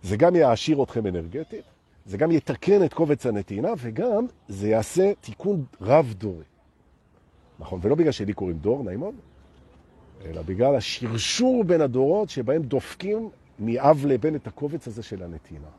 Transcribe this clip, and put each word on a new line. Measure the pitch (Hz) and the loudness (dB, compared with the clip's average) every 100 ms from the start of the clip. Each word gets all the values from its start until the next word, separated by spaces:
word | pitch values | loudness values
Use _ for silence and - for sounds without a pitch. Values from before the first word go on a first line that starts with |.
זה | 95 104 | -4 2
גם | 165 175 | 4 6
יעשיר | 143 113 - 143 | 4 4 0 0
אתכם | 127 120 104 | 0 -2 -4
אנרגטית, | 90 82 117 160 214 - _ _ _ - | -4 -6 -10 -12 -14 -18 _ _ _ -12
זה | 98 | -2
גם | 156 | 2
יתקן | 165 - 131 - 202 | 2 0 -4 4 4
את | 170 | 4
קובץ | - 160 147 127 | 2 0 0 0
הנתינה, | 104 95 101 165 214 | -4 -4 -4 -4 -4
וגם | 120 110 240 208 247 - - | -6 -4 0 0 -2 -8 -14
זה | 98 104 | -4 0
יעשה | 110 107 170 196 202 | 0 0 2 2 0
תיקון | - 107 196 196 127 _ | -8 -8 -4 -4 -6 _
רב | 98 147 135 98 | 4 4 4 -4
דורי. | 104 85 78 _ _ _ _ _ _ _ _ _ _ _ | -8 -8 -16 _ _ _ _ _ _ _ _ _ _ _
נכון, | 82 92 | -10 -2
ולא | 98 151 | 0 4
בגלל | 160 | 2
שלי | - 101 | 2 -4
קוראים | 101 92 82 | -4 -4 -2
דור, | 87 135 | -2 -2
נעים | 113 95 | -2 -6
מאוד, | 185 254 - _ _ _ _ - _ _ - - 87 | -8 -12 -20 _ _ _ _ -20 _ _ -20 -18 -14
אלא | 82 | -12
בגלל | 80 95 127 139 | -6 2 4 4
השרשור | - - 113 113 - - 254 254 | 0 -6 -4 -4 -2 0 2 2
בין | 180 170 | 4 4
הדורות | 139 120 135 196 208 | 4 2 2 2 0
שבהם | - 113 156 | -4 0 0
דופקים | 143 135 - - 190 214 220 - _ - | 0 -2 -4 -10 -4 -4 -6 -14 _ -6
מאב | 107 117 139 151 143 | -2 4 6 6 4
לבן | 127 151 151 | 2 0 -2
את | - | -8
הקובץ | - 147 156 - | -8 -8 -8 -10
הזה | 110 | -14
של | 110 98 | -12 -12
הנתינה. | 87 82 - 76 73 | -10 -14 -16 -18 -18